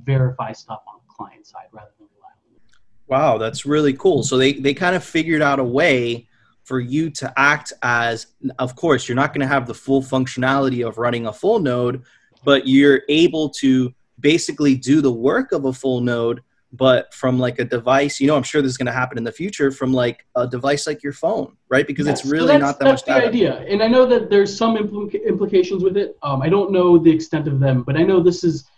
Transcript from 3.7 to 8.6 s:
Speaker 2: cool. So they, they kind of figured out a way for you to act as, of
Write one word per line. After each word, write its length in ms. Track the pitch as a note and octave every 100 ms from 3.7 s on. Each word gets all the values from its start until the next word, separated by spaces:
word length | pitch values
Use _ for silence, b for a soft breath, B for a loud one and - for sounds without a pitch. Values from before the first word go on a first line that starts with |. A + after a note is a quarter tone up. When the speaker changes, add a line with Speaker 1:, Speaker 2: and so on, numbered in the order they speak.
| D3+ D3
Speaker 2:
cool. 280 | C3+ F#3+ D3
So 160 | A2 C3
they, 140 | C3+
they 200 | C#3+ C#3
kind 240 | C#3 F3+ F#3
of 80 |
figured 380 | - E3 D#3+ D#3
out 160 | C#3+ C#3
a 60 |
way 640 | B2+ B2+ E3+ B2+ A#2+ A#2+ - _ _ _
for 180 | - C3
you 300 | B2 C#3+ D#3+
to 220 | - C3 C3+
act 360 | C#3 D3 - -
as, 460 | B2 A#2+ A#2 A2+ - _ C3+
of 160 | -